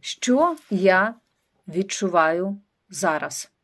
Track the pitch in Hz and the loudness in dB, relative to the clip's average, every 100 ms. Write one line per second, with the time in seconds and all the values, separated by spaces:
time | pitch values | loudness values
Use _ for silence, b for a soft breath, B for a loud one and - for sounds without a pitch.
0 | - - - 254 339 320 - 190 190 185 | -12 -8 0 2 2 -2 -6 2 4 4
1 | 208 233 _ _ _ _ - 165 196 - | 2 -4 _ _ _ _ -8 -6 -4 -4
2 | 190 170 160 170 190 202 _ _ _ 160 | 0 2 2 0 -4 -6 _ _ _ -4
3 | 175 151 143 - - _ | -2 -2 -6 -10 -14 _